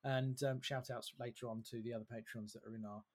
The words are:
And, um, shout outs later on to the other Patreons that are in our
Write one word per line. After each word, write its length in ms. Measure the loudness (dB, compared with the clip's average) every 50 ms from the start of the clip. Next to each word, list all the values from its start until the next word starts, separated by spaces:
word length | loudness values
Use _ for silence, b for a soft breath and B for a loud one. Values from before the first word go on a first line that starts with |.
| 4
And, 360 | 6 6 6 6 4 4 4 4
um, 180 | 4 4 4
shout 280 | 2 2 0 0 0 0
outs 220 | -4 -2 -2 -6 -6 -4
later 300 | -4 -4 -4 -4 -4 -2
on 120 | -2 -2 -4 -4
to 100 | -4 -2
the 120 | -2 0 0
other 120 | -2 -4
Patreons 480 | -4 -6 -6 -6 -6 -6 -6 -6 -6 -8
that 100 | -10 -8
are 100 | -8 -6
in 100 | -4 -4
our 180 | -4 -6 -6 -10 _